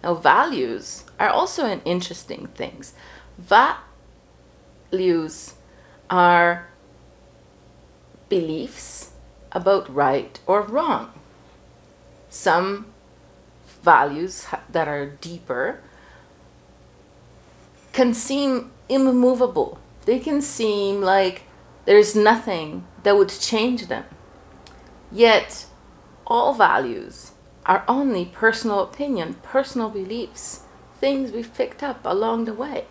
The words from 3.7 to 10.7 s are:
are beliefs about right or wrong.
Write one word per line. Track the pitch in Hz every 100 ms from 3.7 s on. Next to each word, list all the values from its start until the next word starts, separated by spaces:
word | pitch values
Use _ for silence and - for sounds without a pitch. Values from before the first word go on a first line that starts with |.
| - - - - _ _ _ _ _ _ _ _ 185 185 165 156 - - - - - - - _
are | 185 175 175 175 175 - - _ - _ _ _ _ _ _ - - - _ _ - _
beliefs | 196 165 156 - - - - - - - - -
about | - 180 196 -
right | 135 139 139 - - -
or | 196
wrong. | 202